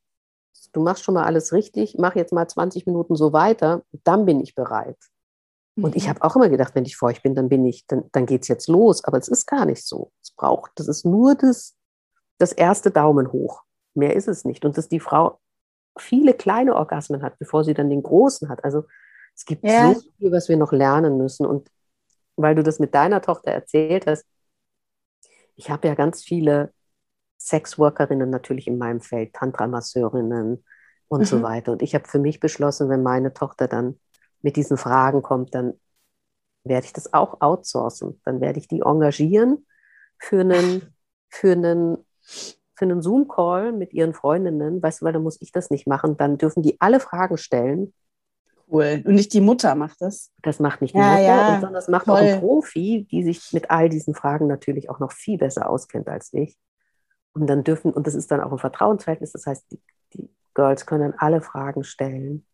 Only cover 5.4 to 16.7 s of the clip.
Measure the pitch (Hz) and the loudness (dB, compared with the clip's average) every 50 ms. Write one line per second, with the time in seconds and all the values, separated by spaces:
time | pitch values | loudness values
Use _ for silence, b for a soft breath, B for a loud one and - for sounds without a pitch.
5.4 | _ _ _ _ _ _ - - 196 156 - - 196 - 147 - - 165 - 262 | _ _ _ _ _ _ -8 -6 -4 -4 -2 -2 -4 -4 -4 0 0 2 4 6
6.4 | 247 185 139 127 131 - - 135 127 131 - - - 120 117 - - 135 135 135 | 4 6 4 2 0 0 0 -2 -4 -4 -4 -4 -2 -2 -2 0 -2 -2 0 0
7.4 | 131 127 139 131 127 127 120 - _ - 139 131 - - - 135 123 117 131 127 | 0 2 2 2 2 2 0 -4 _ -6 -6 -6 -4 -2 -2 -2 0 0 -2 -2
8.4 | - - 120 - - - 165 180 226 220 180 - - - 131 127 - - 123 - | -2 -2 -4 -4 0 2 4 6 6 6 4 2 0 -2 -2 -2 -2 -2 -2 -4
9.4 | - - 285 285 202 156 135 - - - - - - - _ _ - - _ - | -2 -2 -2 -2 0 -2 -2 -4 -8 -12 -12 -12 -12 -14 _ _ -20 -20 _ -4
10.4 | - 67 - - - - _ - 151 - 175 - - 170 180 208 247 269 285 277 | 0 0 0 0 -2 -8 _ -12 -6 -6 -6 -2 0 2 2 4 6 6 4 4
11.4 | 269 262 240 - - - _ _ _ _ _ _ _ _ _ _ _ _ _ - | 4 2 2 2 -4 -18 _ _ _ _ _ _ _ _ _ _ _ _ _ 0
12.4 | 180 175 - - 170 175 196 - - 202 185 156 147 151 147 143 127 131 - 135 | 0 0 2 2 2 4 4 2 2 2 2 4 4 4 4 4 2 0 -2 -4
13.4 | 139 - - - - _ _ _ _ _ - 147 143 143 127 196 202 226 202 - | -6 -6 -8 -12 -20 _ _ _ _ _ -4 -2 0 0 0 0 -2 -2 -6 -6
14.4 | - 127 117 - - 147 147 160 160 - 170 160 - - - 151 170 - - _ | -6 -8 -6 -4 -4 -4 -2 -4 -6 -4 -4 -4 -4 0 2 2 2 2 -2 _
15.4 | _ _ _ _ _ _ _ _ _ _ - - - - 240 262 302 269 247 - | _ _ _ _ _ _ _ _ _ _ -20 -20 -8 -2 2 4 6 4 4 4
16.4 | - 196 196 226 262 269 | 2 0 0 2 2 2